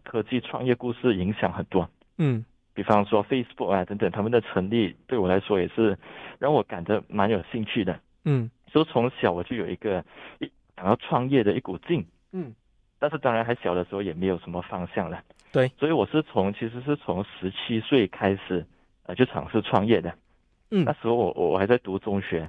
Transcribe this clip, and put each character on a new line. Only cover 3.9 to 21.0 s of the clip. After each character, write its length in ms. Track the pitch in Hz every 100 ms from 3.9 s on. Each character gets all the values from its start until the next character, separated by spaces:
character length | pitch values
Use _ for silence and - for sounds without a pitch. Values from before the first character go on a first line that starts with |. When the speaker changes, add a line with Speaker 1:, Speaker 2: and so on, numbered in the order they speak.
| 104
Speaker 1:
等， 100 | 98
他 120 | 104
们 80 | 107
的 100 | 120
成 300 | - 98 95
立 240 | 117 95 - -
对 100 | 120
我 80 | 92
来 140 | 95
说 180 | - 98
也 80 | 90
是 300 | - 110 95 - - - -
让 140 | 143
我 100 | 139
感 220 | - 90
到 180 | 85 104 -
蛮 200 | 101 101
有 140 | 101 -
兴 140 | 120
趣 200 | 107 120
的。 140 | 92 80 _ _
Speaker 2:
嗯。 240 | 151 135 113 - _
Speaker 1:
所 120 | 151
以 20 |
从 260 | 160 123 123 -
小 120 | 107
我 100 | 87
就 140 | - 120
有 100 | 85
一 80 | 90
个， 280 | 107 90 - - - -
一， 100 | - - _ -
想 100 | 92
要 80 | 117
创 320 | - 135 127
业 140 | 139
的 120 | 101
一 60 | 95
股 160 | - 90
劲。 280 | - 156 85 _ _
Speaker 2:
嗯。 220 | 185 135 - _ _ _ _
Speaker 1:
但 100 | 147
是 80 | 151
当 160 | 131
然 100 | 113
还 80 | 117 123
小 180 | 92
的 100 | 90 87
时 80 |
候 80 | 98
也 100 | 98
没 140 | 80 95
有 120 | 87
什 100 | 87
么 140 | 87
方 240 | - 95 87
向 160 | 107 85
了。 100 | 90 - _ _
Speaker 2:
对。 160 | 135 127 -
Speaker 1:
所 120 | 151
以 40 |
我 140 | 151 98
是 160 | 156
从， 300 | - 107 98
其 160 | 104 113
实 120 | 123
是 120 | 131
从 300 | 147 - 90
十 260 | 101 - 92
七 300 | - - 113
岁 260 | - 135 98
开 320 | - 98 95 -
始， 180 | 87 - _ _ _ -
呃， 80 |
就 100 | 92
尝 260 | 127 - -
试 100 | 110
创 220 | - 107
业 160 | 107 98
的。 140 | 85 - _ _ _ _ _
Speaker 2:
嗯。 140 | 202
Speaker 1:
那 80 | 147
时 160 | 147